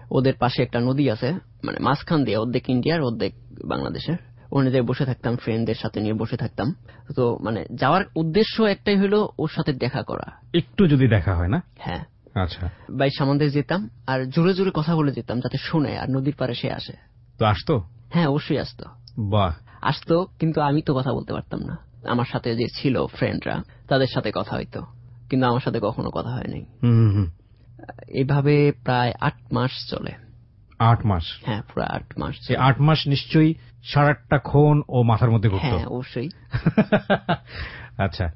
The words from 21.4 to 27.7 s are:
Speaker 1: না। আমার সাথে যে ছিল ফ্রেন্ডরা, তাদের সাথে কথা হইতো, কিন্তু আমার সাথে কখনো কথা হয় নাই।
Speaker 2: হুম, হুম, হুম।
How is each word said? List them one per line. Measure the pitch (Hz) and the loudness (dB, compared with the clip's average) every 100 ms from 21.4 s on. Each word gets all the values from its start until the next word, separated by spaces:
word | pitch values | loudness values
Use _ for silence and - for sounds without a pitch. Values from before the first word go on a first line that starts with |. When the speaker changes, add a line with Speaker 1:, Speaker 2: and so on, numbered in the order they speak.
| - - | -8 -10
Speaker 1:
না। | - - - - | -8 -10 -14 -14
আমার | - 120 - | -4 -2 -2
সাথে | 120 123 117 | -4 -2 -2
যে | 113 | -2
ছিল | - 143 104 67 | -2 0 0 -2
ফ্রেন্ডরা, | - 104 98 - 52 - - - | -2 -2 -2 -4 -6 -8 -16 -2
তাদের | 135 131 | 0 0
সাথে | 135 107 | -2 -4
কথা | 90 101 123 | -4 -4 -6
হইতো, | - - - - - - - | -8 -10 -14 -18 -20 -20 -4
কিন্তু | 131 127 | 0 2
আমার | 120 | 2
সাথে | - 117 | 0 -2
কখনো | 104 - - | -2 -4 -4
কথা | - - | -6 -6
হয় | 127 - | -6 -8
নাই। | - - - | -10 -12 0
Speaker 2:
হুম, | 120 | 4
হুম, | 113 110 | 6 6
হুম। | 101 87 - _ - - | 4 0 -4 _ -20 -20